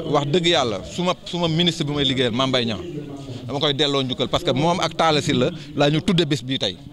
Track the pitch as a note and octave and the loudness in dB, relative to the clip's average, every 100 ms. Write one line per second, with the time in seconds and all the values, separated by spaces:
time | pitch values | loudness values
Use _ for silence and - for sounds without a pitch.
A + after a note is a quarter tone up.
0 | D#3+ C#3+ C#3+ F3+ E3+ E3 B2 F#2+ - - | 0 0 2 2 4 2 2 -2 -6 -2
1 | F3+ E3+ - F3 E3+ D#3 F3 E3+ D3 D3 | -2 -2 -4 -2 0 2 2 0 -2 0
2 | C3+ C3 B2 A#2 C3+ B2+ A#2 G2 - D3 | 0 2 2 2 2 2 0 -4 -6 -10
3 | - C#3+ - A2+ B2+ C#3+ D3+ C#3 D3 C#3 | -10 -12 -12 -10 -6 -2 0 2 0 0
4 | C3 B2+ A#2+ C#3 D3 C3 E3 F3 - - | -2 -2 -2 0 0 2 2 2 -2 2
5 | E3 D3 D3 B2+ C#3 F3 - C#3+ D3 D#3 | 2 4 2 2 0 -2 -8 2 2 4
6 | F3 F3 D#3 D3 B2 C3 A2 F2+ - | 2 2 2 0 -2 -4 -4 -6 -14